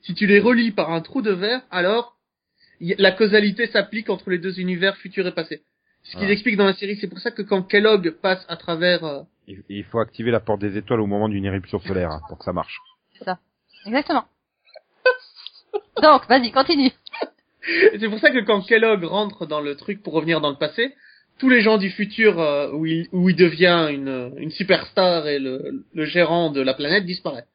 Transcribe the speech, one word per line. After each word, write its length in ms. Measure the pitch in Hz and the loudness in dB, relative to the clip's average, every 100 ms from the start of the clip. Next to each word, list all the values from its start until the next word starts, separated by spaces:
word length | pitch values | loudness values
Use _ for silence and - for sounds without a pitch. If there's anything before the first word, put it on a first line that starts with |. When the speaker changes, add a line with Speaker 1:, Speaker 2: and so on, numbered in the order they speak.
Speaker 1:
Si 100 | - | -10
tu 120 | 170 208 | -2 4
les 120 | 202 | 6
relis 320 | 214 240 233 | 6 2 2
par 200 | 208 156 | -2 -2
un 80 | 165 | -4
trou 220 | 165 269 | -4 -6
de 100 | 220 | -4
verre, 300 | 185 202 254 - | -2 -2 -4 -6
alors, 480 | 180 180 226 233 _ _ _ _ _ _ _ | -2 0 0 -4 _ _ _ _ _ _ _
y-, 120 | 175 208 | -6 2
la 140 | 190 | 2
causalité 560 | 185 214 208 208 208 233 | 4 4 4 2 -2 -2
s'applique 420 | 214 196 214 220 | -2 -2 -8 -6
entre 180 | 185 - | -8 -4
les 80 | 180 | -4
deux 220 | 180 180 | -4 -6
univers 380 | 185 180 196 196 | -6 0 -2 -2
futur 280 | 185 196 180 | -10 -6 -4
et 60 | |
passé. 300 | 175 160 147 _ _ _ _ | -6 -10 -12 _ _ _ _
C'est 100 | - | -20
ce 40 | 180 | -6
qu'ils 80 | 196 | 0
Speaker 2:
Ouais. 60 | |
Speaker 1:
expliquent 240 | 208 247 202 | 0 0 2
dans 80 | 196 | 2
la 80 | |
série. 240 | 185 202 208 | 0 -6 -8
C'est 80 | 185 | -10
pour 120 | 185 | -8
ça 100 | 240 | -10
que 100 | 226 | -8
quand 220 | 196 196 | -2 -2
Kellogg 480 | 185 208 214 208 170 - | 2 2 4 2 0 -4
passe 240 | 190 185 - | -2 -2 -6
à 60 | 170 | -12
travers... 460 | - 165 180 175 | -8 -2 0 0
Euh, 180 | 160 139 160 _ - | -2 -12 -14 _ -20
Speaker 2:
Il, 160 | 98 - | -20 -14
il 140 | 101 | -14
faut 140 | 98 117 | -6 -4
activer 300 | 110 - 117 | -4 -4 -2
la 100 | 113 | -2
porte 200 | 110 104 | 0 -4
des 160 | 104 98 | -2 -6
étoiles 240 | 98 117 | -2 -2
au 60 | 104 | 0
moment 240 | 101 110 | 0 -2
d'une 160 | 101 98 | -2 -4
éruption 320 | 98 90 101 | -6 -6 -8
solaire, 300 | 92 95 85 | -4 -4 -4
hein, 100 | 78 - | -6 -12
pour 80 | 78 | -12
que 60 | |
ça 80 | - | -8
marche. 260 | 87 - - _ _ _ _ | -6 -8 -12 _ _ _ _
Speaker 3:
C'est 60 | |
ça. 140 | - 185 _ _ _ _ 202 | -10 -10 _ _ _ _ -4
Exactement. 380 | 247 302 285 - _ _ _ _ - _ _ | -4 -2 -4 -4 _ _ _ _ -20 _ _
<laughs> 1000 | 508 494 - - - - _ 415 _ - | 0 0 -10 -20 -20 -20 _ -10 _ 2
Donc, 260 | 311 269 - | 6 6 6
vas-y, 220 | 254 233 | 2 4
continue. 380 | 262 269 311 254 - - - - _ _ _ - 339 381 | 0 2 2 2 0 -20 -10 -12 _ _ _ -4 4 4
Speaker 1:
Et 60 | 208 | 4
c'est 100 | 220 | -4
pour 100 | 214 | 2
ça 120 | 302 | 2
que 100 | 254 | 2
quand 220 | 214 208 | 0 0
Kellogg 420 | 185 226 226 208 | 4 4 4 2
rentre 420 | 165 185 208 - 160 | 0 -4 -4 -8 -8
dans 140 | 151 | -6
le 160 | 147 143 | -6 -8
truc 260 | - 202 | -10 -10
pour 120 | - | -4
revenir 260 | 156 156 160 | -4 0 0
dans 100 | 151 | -2
le 60 | 135 | -2
passé, 380 | 151 - 254 _ _ _ _ _ | -6 -2 -6 _ _ _ _ _
tous 100 | 262 | 4
les 120 | 247 | 4
gens 180 | 214 220 | 6 2
du 120 | 190 | 0
futur, 500 | 190 208 - 220 170 | -4 -8 2 2 4
euh, 300 | 156 143 143 | 0 0 -4
où 140 | 147 160 | -4 -4
il, 220 | 165 170 | -4 -4
où 160 | 185 180 | 0 2
il 80 | 165 | 4
devient 520 | 180 156 180 170 156 | 2 4 4 4 2
une, 400 | 143 135 131 123 139 | -2 -6 -8 -10 -10
une 140 | 156 | -12
superstar 800 | - 196 170 - - 185 170 151 | -8 0 0 0 0 2 2 -2
et 100 | 143 | -4
le, 460 | 131 131 143 135 - | -4 -8 -10 -12 -12
le 120 | 160 | -8
gérant 460 | 156 175 160 170 165 | -2 0 2 2 0
de 100 | 139 | -2
la 140 | 131 | -2
planète 300 | 131 143 196 | -2 0 0
disparaît. 400 | 175 180 170 127 - | -2 -8 -10 -12 -16